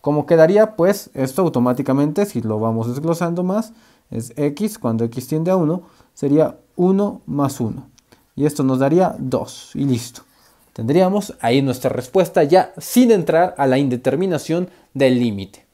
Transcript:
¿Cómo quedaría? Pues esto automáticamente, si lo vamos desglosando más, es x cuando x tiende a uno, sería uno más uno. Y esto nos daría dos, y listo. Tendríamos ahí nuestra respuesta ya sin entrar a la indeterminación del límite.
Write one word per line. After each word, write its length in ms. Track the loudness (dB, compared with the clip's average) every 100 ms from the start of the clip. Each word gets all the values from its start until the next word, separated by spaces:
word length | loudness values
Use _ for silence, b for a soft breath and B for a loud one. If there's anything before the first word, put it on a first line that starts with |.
¿Cómo 240 | -2 -2 2
quedaría? 520 | 6 6 6 2 2
Pues 320 | 0 0 -6
esto 280 | -6 -4 0
automáticamente, 840 | 0 2 0 0 -2 0 0 0 -2
si 160 | -2
lo 160 | -4 -2
vamos 300 | -2 -2 -4
desglosando 560 | -4 -4 -2 -2 -2
más, 300 | -2 -2 -4 b b b b
es 220 | -10 -10 -4
x 420 | -4 -2 -6 -4
cuando 240 | -4 -2
x 240 | -2 -6 -6
tiende 240 | -4 0
a 60 | 0
uno, 240 | 0 -2 b b b
sería 420 | -6 0 2 2 -2 _ -2
uno 440 | 2 2 0 -6 -8
más 340 | -2 -2 -2
uno. 300 | -6 -6 -14 _ _ b b
Y 120 | -2 -2
esto 180 | 0
nos 160 | 0 2
daría 380 | 2 2 2 -2
dos, 520 | -4 -4 -4 -14 -14
y 100 | -6
listo. 380 | -2 -2 -4 -18 _ b b b b
Tendríamos 640 | -8 0 2 2 0 -4 -4
ahí 200 | 0 2
nuestra 280 | 0 -2 -4
respuesta 540 | -4 -2 0 2 2
ya 280 | 4 4 2 -6
sin 340 | -2 4 4
entrar 440 | 4 2 2 2 0
a 100 | 0
la 100 | 2
indeterminación 920 | 0 0 -2 -2 -2 -4 -2 -4 -4 b b
del 260 | 0 2 4
límite. 460 | 0 -4 -10 -16 _